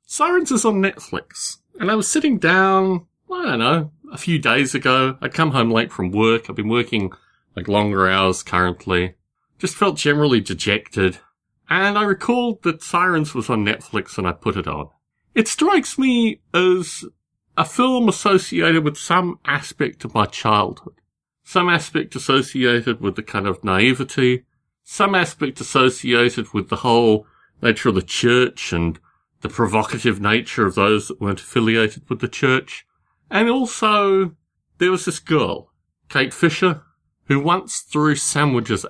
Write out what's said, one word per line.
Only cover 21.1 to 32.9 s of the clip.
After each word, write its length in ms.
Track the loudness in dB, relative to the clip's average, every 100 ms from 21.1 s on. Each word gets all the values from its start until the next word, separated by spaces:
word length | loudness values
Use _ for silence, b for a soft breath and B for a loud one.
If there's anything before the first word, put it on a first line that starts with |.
| _ _ _
Some 260 | -6 0 2
aspect 460 | 0 0 -6 -6
associated 840 | -6 0 0 0 0 2 2 0 -2
with 160 | -4 -6
the 60 |
kind 260 | -6 -4 -4
of 160 | -4
naivety. 800 | 0 2 2 2 -4 0 0 0 -4 _ _ _
Some 320 | -10 -2 0 0
aspect 440 | -2 -4 -8 -8
associated 920 | -2 2 2 2 0 2 2 0 -6
with 160 | -6 -4
the 80 | -4
whole 500 | 2 4 4 2 0 b b b
nature 280 | -2 0 0
of 80 | 0
the 60 |
church 720 | -2 0 2 4 2 -2 -6
and 280 | -2 -2 -4 _ _ _ _
the 80 | -8
provocative 720 | -2 0 0 -2 -2 -2 -2
nature 460 | 0 -2 -2 -2 -2
of 100 | 2
those 320 | 2 2 -2
that 120 | -6
weren't 200 | -6 -6
affiliated 680 | -4 -2 2 2 0 -2 -10
with 120 | -8
the 80 | -8
church. 580 | -2 0 0 -4 -14 -20